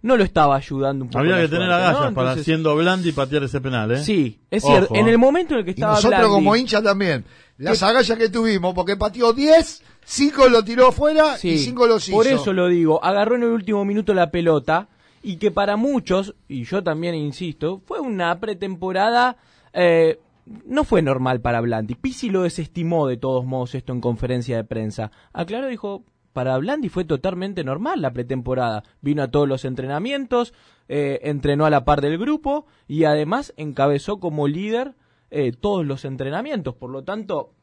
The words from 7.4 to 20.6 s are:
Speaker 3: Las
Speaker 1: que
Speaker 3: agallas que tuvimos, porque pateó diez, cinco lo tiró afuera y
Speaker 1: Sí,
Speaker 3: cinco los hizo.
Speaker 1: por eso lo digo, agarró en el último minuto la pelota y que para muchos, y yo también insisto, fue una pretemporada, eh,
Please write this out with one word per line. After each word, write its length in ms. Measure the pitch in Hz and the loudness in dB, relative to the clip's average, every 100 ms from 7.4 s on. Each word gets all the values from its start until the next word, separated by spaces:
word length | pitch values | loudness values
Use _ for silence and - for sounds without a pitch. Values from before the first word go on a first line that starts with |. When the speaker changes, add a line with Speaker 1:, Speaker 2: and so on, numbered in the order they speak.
| _ _ | _ _
Speaker 3:
Las 220 | 147 214 | -2 0
Speaker 1:
que 60 | |
Speaker 3:
agallas 340 | 190 240 220 226 | 2 2 2 2
que 100 | 226 | 0
tuvimos, 440 | 196 226 196 175 | 0 0 0 0
porque 220 | 180 175 196 | -2 -4 -2
pateó 360 | 208 208 233 | -4 0 0
diez, 500 | 233 294 320 311 - _ - | 2 6 6 4 -8 _ -20
cinco 440 | - - 285 294 262 | -12 -2 0 6 6
lo 140 | 233 | 6
tiró 240 | 208 240 254 | 2 4 4
afuera 480 | 254 294 311 311 254 | 6 2 4 2 2
y 20 | |
Speaker 1:
Sí, 200 | 180 160 | 0 0
Speaker 3:
cinco 280 | 143 247 240 | -2 2 2
los 220 | 220 175 | 2 2
hizo. 80 | 202 | 2
Speaker 1:
por 100 | 233 | 4
eso 260 | 262 - | 2 0
lo 160 | 190 180 | 0 2
digo, 340 | 175 165 156 | 4 4 2
agarró 320 | 175 202 214 247 | 2 2 2 2
en 60 | |
el 60 | 233 | 0
último 340 | 233 190 208 | -2 -2 -2
minuto 280 | 202 208 214 | 0 -2 0
la 180 | 196 170 | 2 2
pelota 580 | 175 170 156 123 160 208 _ _ _ | 2 2 2 2 -2 -2 _ _ _
y 140 | - 170 | -12 -2
que 140 | 208 | -2
para 260 | 185 202 208 | 0 0 0
muchos, 580 | 262 269 - 185 196 - _ | 0 -2 0 -2 -2 -12 _
y 160 | 139 | -10
yo 180 | 117 190 | -4 -4
también 320 | 175 156 170 | -2 -4 -4
insisto, 680 | 165 147 139 180 143 151 190 _ | -4 -6 -6 -10 -6 -6 -6 _
fue 140 | 440 | -8
una 380 | 269 202 170 175 | -6 -4 -2 -2
pretemporada, 960 | 220 190 196 180 185 185 208 240 247 240 _ _ _ | -4 -8 -8 -6 -4 0 2 2 0 -2 _ _ _
eh, 460 | - 180 165 165 - _ _ - - | 0 4 6 4 0 _ _ -20 -20